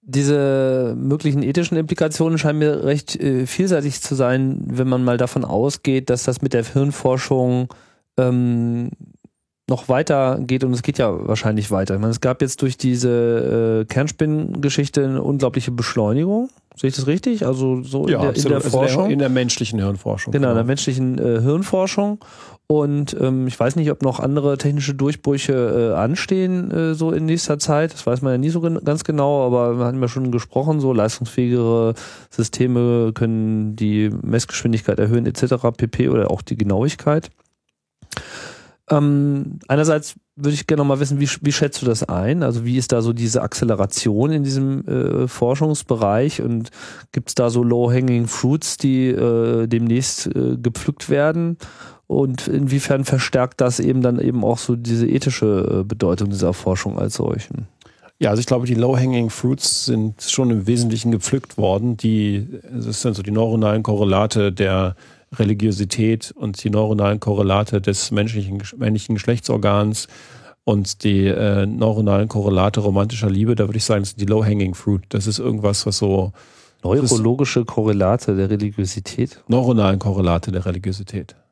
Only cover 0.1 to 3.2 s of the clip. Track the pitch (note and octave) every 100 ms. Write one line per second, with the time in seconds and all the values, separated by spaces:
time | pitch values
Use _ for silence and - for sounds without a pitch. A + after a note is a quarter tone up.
0.1 | C3+ C#3 D3 C#3 C3+ C3 C3 B2 A#2 C3
1.1 | D3+ D#3 C#3 B2 D3 E3+ E3 D#3+ F3 D#3
2.1 | D#3 D#3+ D#3+ D3+ D3+ D3+ D3 D3 D3 -
3.1 | -